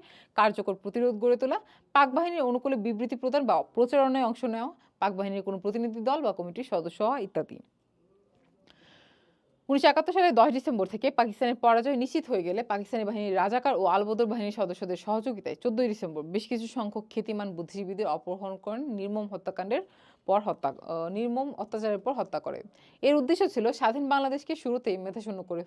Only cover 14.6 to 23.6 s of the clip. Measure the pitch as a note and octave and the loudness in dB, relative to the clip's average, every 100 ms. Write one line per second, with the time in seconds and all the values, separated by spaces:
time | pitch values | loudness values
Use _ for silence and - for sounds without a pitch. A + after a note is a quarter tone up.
14.6 | F#3+ F3 F#3+ F3+ - A3 A3 G#3+ - D3+ | -4 -4 -6 -6 -2 -2 -2 -6 -6 -6
15.6 | B3 A3 B3 G#3+ F3 D#3 D#3 F#3+ G#3+ A#3 | -2 0 0 -2 -6 -8 -6 -6 -4 -6
16.6 | A3+ - G#3 G#3+ G#3+ - A3 G#3+ G3+ E3+ | -6 -6 -6 -6 -8 -6 -6 -6 -6 -8
17.6 | E3+ G3 F#3+ F#3+ G#3 D#3 F3+ F#3 G3 F#3+ | -10 -8 -8 -4 -4 -4 -6 -8 -8 -10
18.6 | G#3 A3 D4 G#3 G3 G#3 G#3 G3 - F#3 | -8 -8 -6 -6 -6 -6 -6 -8 -8 -8
19.6 | F#3+ C4 F#4+ _ _ _ - F#3+ G#3 E3+ | -2 -4 -4 _ _ _ 0 0 0 -2
20.6 | C#3 - - E3 E3 G3 A#3+ A#3+ C#4 - | -4 -6 -6 -6 -4 -4 -4 -2 -4 -6
21.6 | G#3+ A3 G#3+ G#3 G3 C4 F#3 D#3 C#3+ C3+ | -8 -4 -2 -2 -2 -4 -4 -6 -6 -8
22.6 | - _ - _ C4+ D4 B3+ E4+ G4 - | -12 _ -20 _ 4 4 4 4 2 2